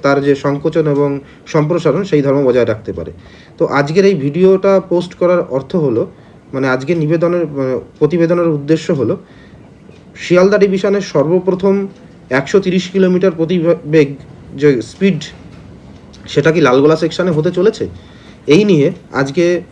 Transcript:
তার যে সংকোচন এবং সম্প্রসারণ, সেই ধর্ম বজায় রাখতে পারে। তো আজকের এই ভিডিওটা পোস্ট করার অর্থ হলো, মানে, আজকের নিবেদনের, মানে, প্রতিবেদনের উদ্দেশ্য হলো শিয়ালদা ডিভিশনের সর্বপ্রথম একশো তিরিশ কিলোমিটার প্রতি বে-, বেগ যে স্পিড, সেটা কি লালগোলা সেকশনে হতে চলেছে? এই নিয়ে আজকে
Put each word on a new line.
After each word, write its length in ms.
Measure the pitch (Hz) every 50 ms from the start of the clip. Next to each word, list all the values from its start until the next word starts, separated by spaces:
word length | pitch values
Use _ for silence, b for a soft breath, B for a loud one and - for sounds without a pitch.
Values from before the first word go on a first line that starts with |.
তার 220 | - 139 139 139 139
যে 120 | 143 139
সংকোচন 520 | 139 - 143 143 147 151 165 156 170 156 151
এবং 320 | 143 143 143 143 139 139 135 B B B B -
সম্প্রসারণ, 560 | - 156 151 151 175 170 175 156 135 185 202
সেই 180 | - 151 147
ধর্ম 240 | 135 139 135 143 139
বজায় 200 | 127 120 127 117
রাখতে 280 | 113 107 107 - 110 92
পারে। 180 | - 82 - - B B B B B B B B -
তো 80 | 170
আজকের 400 | - - 139 147 143 156 196 190
এই 80 | 196 196
ভিডিওটা 640 | 151 131 143 143 170 185 185 190 190 196 196 196 190
পোস্ট 340 | 185 - 170 175 180 175 -
করার 300 | - 175 175 180 175 175 -
অর্থ 260 | 123 131 131 - -
হলো, 320 | 180 151 135 113 117 180 - B B B B B B - - -
মানে, 140 | 135 135 135
আজকের 300 | 131 131 135 135 175 165
নিবেদনের, 500 | 151 151 170 165 175 175 180 175 170 151
মানে, 320 | 143 139 135 131 127 - - - - -
প্রতিবেদনের 480 | 151 147 175 170 165 165 175 175 170 170
উদ্দেশ্য 440 | 156 143 139 143 160 156 - -
হলো 260 | 175 139 120 - 180 190 B B B B B B B B B B - - - - - - - - -
শিয়ালদা 420 | - - - 175 180 185 202 202 202
ডিভিশনের 440 | 190 202 185 190 196 202 196 202
সর্বপ্রথম 880 | 190 - - 151 139 156 175 185 180 190 180 180 190 196 196 202 196 196 B B B B B - - -
একশো 300 | 127 135 143 - - 196
তিরিশ 300 | 190 185 165 - - -
কিলোমিটার 420 | - 196 190 180 180 180 185 190
প্রতি 280 | 165 165 160 160 185 180
বে-, 160 | 160 170 170 - -
বেগ 300 | 147 151 160 143 139 143 - - - - - - - - 131
যে 240 | 143 147 135 117
স্পিড, 400 | 110 - - - 190 196 175 147 - - - - - - - - - - - - - - - - - - - - - -
সেটা 240 | - 147 - 160
কি 100 | 156 175
লালগোলা 340 | 151 127 123 135 139 156 160
সেকশনে 360 | 156 170 160 - - 180 185
হতে 200 | 160 151 151 180
চলেছে? 360 | 175 180 185 220 220 - 107 87 B B B B B B B B B B - -
এই 160 | 147 185 214
নিয়ে 280 | 208 185 147 139 170 185 - - -
আজকে 500 | - 123 139 139 139 180 170 175 175 170 180 -